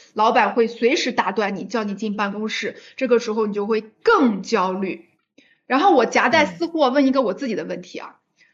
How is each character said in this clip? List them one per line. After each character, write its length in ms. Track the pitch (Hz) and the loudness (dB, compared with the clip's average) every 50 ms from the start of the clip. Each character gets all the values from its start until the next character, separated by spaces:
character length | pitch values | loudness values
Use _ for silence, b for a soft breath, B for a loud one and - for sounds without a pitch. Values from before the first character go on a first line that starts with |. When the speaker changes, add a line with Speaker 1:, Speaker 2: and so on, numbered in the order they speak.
| B B B | B B B
Speaker 1:
老 160 | 214 214 233 | 0 2 2
板 240 | 233 247 214 202 - | 4 4 2 2 2
会 100 | 240 226 | 0 0
随 300 | 220 233 - 240 233 302 | 0 0 0 0 0 0
时 160 | 339 - 262 | 0 -2 -2
打 200 | - - - 185 | -2 -2 -2 -2
断 240 | 202 220 208 196 196 | -2 -2 -2 -2 -4
你， 100 | 175 - | -6 -8
叫 180 | - - 233 214 | -6 -6 -6 -4
你 100 | 208 196 | -4 -6
进 220 | 196 220 214 202 | -6 -6 -6 -4
办 160 | 208 208 202 | -4 -4 -4
公 180 | 196 208 214 220 | -4 -6 -6 -6
室， 280 | - - 220 - - B B B B | -6 -6 -6 -8 -10 B B B B
这 120 | - 262 220 | -6 0 2
个 120 | 240 226 | 2 2
时 120 | 233 220 214 | 2 -2 -2
候 120 | 226 220 | -2 -2
你 80 | 214 196 | -2 -2
就 140 | 202 202 214 | -4 -2 -2
会 140 | 220 220 | -2 -2
更 600 | 220 - - _ _ 440 453 381 277 233 208 185 | -4 -6 -14 _ _ 2 4 6 4 2 2 0
焦 320 | 185 - 233 202 185 190 185 | -2 -2 -2 0 0 0 -2
虑。 360 | 196 190 180 - - - _ _ _ _ _ _ b b b b b b - | -4 -4 -6 -6 -8 -12 _ _ _ _ _ _ b b b b b b -4
然 120 | 247 277 | 0 2
后 140 | 359 403 349 | 4 4 6
我 140 | 254 453 - | 4 4 2
夹 220 | - 247 208 240 | 2 0 2 2
带 180 | 277 320 294 - | 4 2 2 2
私 180 | - - 339 | 0 -4 -6
货 240 | 330 - 320 285 254 | -4 0 2 2 4
问 160 | 254 294 277 | 4 4 4
一 60 | 269 | 4
个 100 | 262 277 | 4 2
我 140 | 254 190 196 | 0 0 -2
自 120 | 190 277 233 | -4 -6 -6
己 60 | 208 | -6
的 100 | - - | -6 -6
问 180 | 175 175 175 180 | -8 -10 -10 -12
题 160 | - - - | -14 -16 -16
啊， 160 | - - - | -16 -16 -18
Speaker 2:
嗯。 20 | _ _ _ _ b b b | _ _ _ _ b b b